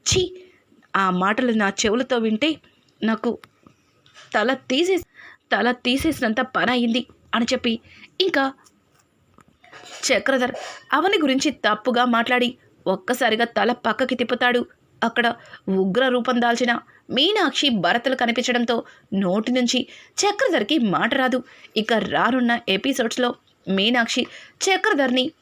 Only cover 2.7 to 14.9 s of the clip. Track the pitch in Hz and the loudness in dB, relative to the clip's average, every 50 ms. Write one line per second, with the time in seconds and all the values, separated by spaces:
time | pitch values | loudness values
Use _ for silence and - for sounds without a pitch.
2.7 | _ _ _ _ _ _ - 220 226 - - 240 - - - _ _ _ _ - | _ _ _ _ _ _ -2 -2 -2 0 -2 -4 -4 -4 -12 _ _ _ _ -20
3.7 | _ _ _ _ _ _ _ - _ - - - - 220 208 233 269 - - - | _ _ _ _ _ _ _ -20 _ -20 -16 -4 -2 0 0 0 -2 -2 -2 -2
4.7 | 254 277 349 359 392 339 - _ _ - - - - _ _ _ 240 202 214 240 | 0 0 2 2 0 0 -2 _ _ -20 -20 -20 -20 _ _ _ -2 0 0 0
5.7 | 247 247 _ 254 247 269 - 330 277 - 254 220 220 262 254 - - - 165 220 | -2 0 _ -2 0 0 0 -2 -2 0 -2 -2 0 -2 -4 -2 -2 -2 0 0
6.7 | 254 247 240 233 226 254 - - - _ _ _ - 226 240 - 262 254 - 240 | 2 0 0 0 0 -2 -4 -6 -18 _ _ _ -2 -2 0 0 -2 -2 -2 -2
7.7 | 226 233 _ - - - - - _ - 370 381 - 294 269 269 269 _ _ - | -4 -4 _ -20 -20 -20 -20 -20 _ -2 -2 0 2 0 0 -2 -4 _ _ -20
8.7 | _ _ _ _ _ _ _ _ _ _ _ _ _ - - _ _ _ _ - | _ _ _ _ _ _ _ _ _ _ _ _ _ -20 -20 _ _ _ _ -20
9.7 | - - - - - - - - 247 196 - - 269 254 247 233 - - - - | -20 -20 -20 -20 -14 -8 -2 0 0 0 0 0 0 0 0 -2 -4 -8 -14 -14
10.7 | - - - - - 294 311 392 392 370 302 269 262 269 - 302 - - - 208 | -16 -18 -6 -2 0 0 2 2 2 2 2 2 2 2 0 -2 -2 0 0 0
11.7 | 214 208 - 254 226 240 247 247 233 226 233 233 247 247 247 240 - _ _ _ | 0 0 0 0 2 2 2 2 2 0 2 2 2 2 0 0 -2 _ _ _
12.7 | _ _ - 170 190 190 - - 254 254 262 226 220 226 233 233 - 214 202 226 | _ _ -2 -2 -2 -2 -2 -4 -2 0 2 0 2 0 0 -2 0 0 0 0
13.7 | 247 - - 226 214 - 262 247 254 - 240 - 247 233 254 247 240 240 240 - | 0 0 -2 -4 0 0 0 -2 0 -2 -2 -4 -2 0 2 2 2 0 -2 -4
14.7 | _ _ _ _ | _ _ _ _